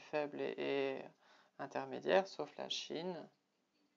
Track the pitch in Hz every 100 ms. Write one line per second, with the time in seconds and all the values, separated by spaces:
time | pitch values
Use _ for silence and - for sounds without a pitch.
0 | - 151 147 139 139 - 143 139 135 135
1 | - - - - - - 139 135 135 127
2 | 139 185 190 - 143 - 127 - - 143
3 | 180 165 - _ _ _ _ _ _